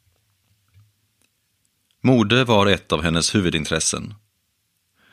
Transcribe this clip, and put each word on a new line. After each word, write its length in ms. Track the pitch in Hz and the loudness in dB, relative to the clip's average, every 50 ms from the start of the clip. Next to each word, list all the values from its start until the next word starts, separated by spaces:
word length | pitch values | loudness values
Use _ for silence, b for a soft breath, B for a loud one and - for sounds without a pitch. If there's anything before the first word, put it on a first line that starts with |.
| _ _ _ _ _ _ _ _ _ _ _ _ _ _ _ 95 _ _ _ _ _ _ _ _ _ _ _ _ _ _ _ _ _ _ _ _ _ _ _ _ - | _ _ _ _ _ _ _ _ _ _ _ _ _ _ _ _ _ _ _ _ _ _ _ _ _ _ _ _ _ _ _ _ _ _ _ _ _ _ _ _ 0
Mode 420 | 120 131 123 110 101 117 127 131 | 2 4 4 4 2 2 0 2
var 220 | 113 117 101 98 | 2 2 2 4
ett 260 | 101 95 85 - - 87 | 2 0 0 -2 -4 -4
av 100 | 78 80 | -2 -2
hennes 320 | 87 82 82 80 - - | -2 -2 -2 -2 0 0
huvudintressen. 800 | 110 95 85 78 82 76 - 82 80 - - - 73 - - 104 - _ _ _ _ _ _ _ _ _ _ _ _ _ b b b b b | 0 0 0 -2 -4 -4 -4 -4 -4 -4 -4 -6 -6 -8 -12 -16 -20 _ _ _ _ _ _ _ _ _ _ _ _ _ b b b b b